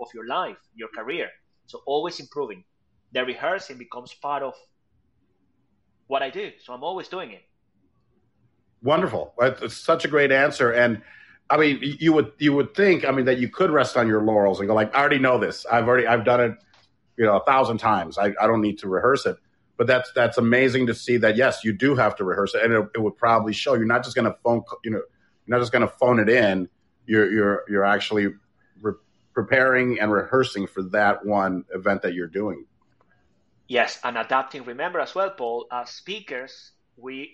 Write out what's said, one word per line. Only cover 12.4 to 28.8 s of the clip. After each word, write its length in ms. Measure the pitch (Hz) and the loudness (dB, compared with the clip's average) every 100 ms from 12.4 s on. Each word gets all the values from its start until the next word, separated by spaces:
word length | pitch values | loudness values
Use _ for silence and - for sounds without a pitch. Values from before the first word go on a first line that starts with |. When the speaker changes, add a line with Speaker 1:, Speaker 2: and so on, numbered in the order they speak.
| 147 | 2
Speaker 2:
would 200 | 143 135 | 2 0
think, 300 | - 202 160 | 2 2 4
I 60 | 139 | 2
mean, 160 | 135 127 | 0 2
that 120 | 127 | 0
you 100 | 120 | 0
could 200 | - 185 | 0 2
rest 260 | 151 123 131 | 2 2 2
on 100 | 113 | 2
your 140 | 110 | 2
laurels 380 | 107 110 101 92 | 2 4 2 2
and 80 | 101 | 0
go 60 | |
like, 200 | 107 110 135 | 0 2 2
"I 40 | |
already 180 | 143 139 | 2 2
know 200 | 131 120 | 2 2
this. 280 | 107 - - | 0 -4 0
I've 160 | 117 117 | 2 4
already, 200 | 123 113 | 2 4
I've 180 | 120 | 2
done 160 | 113 123 | 4 2
it, 120 | 120 - _ _ _ _ _ - | 2 -2 _ _ _ _ _ 0
you 80 | 110 | 2
know, 100 | 98 | 2
a 80 | |
thousand 340 | 143 135 127 110 | 4 2 2 0
times. 380 | 113 101 80 98 | 0 0 -2 -2
I, 160 | 104 98 | -2 0
I 60 | 110 | 0
don't 160 | 113 | 2
need 160 | 104 101 | 0 -4
to 100 | 101 | -4
rehearse 380 | 92 113 135 98 | 0 2 0 -2
it." 100 | 90 _ _ _ - | -6 _ _ _ -2
But 100 | 120 | 2
that's, 260 | 127 - | 2 0
that's 220 | 131 117 123 | 0 0 2
amazing 520 | 113 120 135 127 123 | 2 4 2 2 -2
to 60 | |
see 220 | 110 - 120 | -2 -2 2
that, 180 | 110 107 | 2 2
yes, 280 | 131 - | 0 0
you 80 | 110 | -4
do 220 | 98 135 | 0 0
have 200 | 127 107 98 | 2 0 0
to 80 | |
rehearse 300 | 92 87 98 | -4 -2 -2
it, 80 | 110 | 0
and 100 | 117 | 2
it, 160 | 113 104 113 | 0 -2 -4
it 20 | |
would 160 | 107 - | -4 0
probably 380 | 117 113 107 | 2 2 0
show. 180 | 104 143 | -4 0
You're 140 | 123 110 | 0 2
not 180 | 120 | 0
just 100 | 127 | -2
gonna 220 | 127 113 - | -2 -2 -2
phone, 180 | 120 117 - 87 | -2 -2 -4 -12
you 60 | 110 | -8
know, 80 | 110 - _ _ _ - | -8 -8 _ _ _ -4
you're 100 | 123 | -2
not 40 | |
just 120 | 120 | 0
gonna 160 | 123 113 | 0 0
phone 300 | - 123 117 | 0 2 4
it 100 | 104 | 4
in. 400 | 123 104 95 90 _ _ _ - | 4 4 0 -4 _ _ _ -2
You're, 240 | 110 98 | 2 2
you're, 320 | 107 101 98 - | 2 0 0 -2
you're 180 | 101 | 0
actually 440 | 98 101 - 107 101 - _ _ _ _ | 2 0 0 -2 -2 -6 _ _ _ _